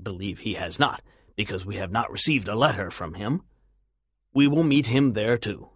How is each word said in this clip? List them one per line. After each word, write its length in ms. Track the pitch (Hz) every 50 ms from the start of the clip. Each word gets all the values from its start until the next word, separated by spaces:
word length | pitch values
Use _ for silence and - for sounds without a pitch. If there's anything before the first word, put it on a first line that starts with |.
believe 380 | 92 104 92 90 98 98 85 -
he 140 | - 113 92
has 260 | - 90 82 - -
not, 220 | 143 - - - _ - _ _ _ _ -
because 300 | 104 104 - 98 90 92
we 100 | 101 104
have 160 | 90 92 87
not 200 | 104 117 - -
received 360 | 98 - - 156 147 123 92
a 80 | 101 107
letter 360 | 117 143 151 107 104 95 82
from 240 | - - 90 - -
him, 280 | 92 101 117 147 185 - _ _ _ _ _ _ _ _ _ _ _ _ _ _ _ _ _
we 160 | - 139 139
will 160 | 143 147 165 165
meet 240 | 147 139 147 135
him 260 | 113 123 139 143 127 104
there 240 | 107 107 117 120
too. 320 | 113 - 107 92 - - - _